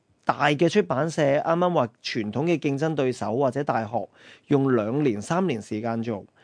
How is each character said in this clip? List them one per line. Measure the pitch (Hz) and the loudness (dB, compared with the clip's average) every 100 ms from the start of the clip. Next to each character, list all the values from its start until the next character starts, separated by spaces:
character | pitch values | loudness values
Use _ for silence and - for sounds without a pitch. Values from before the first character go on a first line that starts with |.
| _ _ - | _ _ -4
大 | 117 143 | 0 2
嘅 | 147 165 | 4 2
出 | 208 | 2
版 | 180 131 160 | 0 0 -2
社， | 151 | 0
啱 | 143 143 | 2 2
啱 | - 170 180 | 0 0 2
話 | 170 120 _ | 2 0 _
傳 | - 123 104 | -8 -4 -4
統 | 113 165 | -2 0
嘅 | 165 | 0
競 | 151 139 | 0 -2
爭 | 160 147 | -2 0
對 | 131 | 0
手 | 120 104 117 | 0 -2 0
或 | 139 | 0
者 | 135 | 0
大 | 147 117 104 | -2 -2 -2
學 | 113 95 _ - - - | -6 -6 _ -20 -20 0
用 | 143 135 123 | 2 4 2
兩 | 104 139 | 2 0
年、 | 147 104 | 0 0
三 | 101 165 190 | -2 0 0
年 | 113 | -2
時 | 104 107 | -4 -6
間 | 117 117 | -4 -4
做， | 113 101 - _ | -4 -6 -8 _